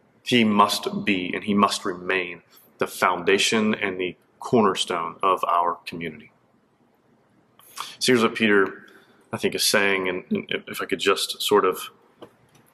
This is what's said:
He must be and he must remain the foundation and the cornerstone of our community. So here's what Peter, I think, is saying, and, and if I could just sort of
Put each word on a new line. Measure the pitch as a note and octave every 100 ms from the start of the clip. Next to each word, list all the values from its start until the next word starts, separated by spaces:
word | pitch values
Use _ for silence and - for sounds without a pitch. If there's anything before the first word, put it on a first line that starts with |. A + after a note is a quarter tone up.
| _ _
He | - A#2+
must | A2 G#2 G2+ - - G2+ G2+
be | F#2+ F#2
and | F#2+
he | G2+
must | G2+ G2+ - G#2
remain | F2+ F2+ F#2 F2 E2+ _ _ _ -
the | F#2+
foundation | - F#2+ F2+ F2+ G2+ - A2+ G#2+
and | G#2+ G2+ F#2
the | F2+ - _ -
cornerstone | - - G2+ F2+ - F2 E2 E2
of | F#2+ F#2
our | - F2 F2 E2+ -
community. | E2+ E2 D2+ D2+ _ _ _ _ _ _ _ _ _ _ _ _ _ _ - - -
So | -
here's | B2
what | A2+
Peter, | - A2 G2+ F#2+ - - - _ _ -
I | A2
think, | G2+
is | G2
saying, | - G#2+ G2+ G2 F#2
and, | F#2 -
and | G2+ - G2 -
if | G#2
I |
could | F#2+ F2+
just | G2 F#2+ - -
sort | - G#2
of | F#2 F2+ - - _ _ - _ _ _ _